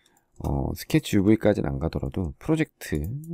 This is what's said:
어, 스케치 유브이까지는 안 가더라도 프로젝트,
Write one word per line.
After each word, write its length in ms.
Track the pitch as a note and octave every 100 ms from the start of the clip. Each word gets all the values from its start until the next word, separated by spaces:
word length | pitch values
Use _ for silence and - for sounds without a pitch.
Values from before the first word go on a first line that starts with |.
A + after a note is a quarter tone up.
| _ _ _ -
어, 300 | - C#2 D#2
스케치 420 | D#2+ - D#3 - G#2
유브이까지는 520 | F#2+ A2 G#2+ G2 -
안 100 | C2+
가더라도 560 | E2 D#2+ - - E2+ -
프로젝트, 720 | - D#3+ D#3 _ - D2+ D#2+ C#3 D#3+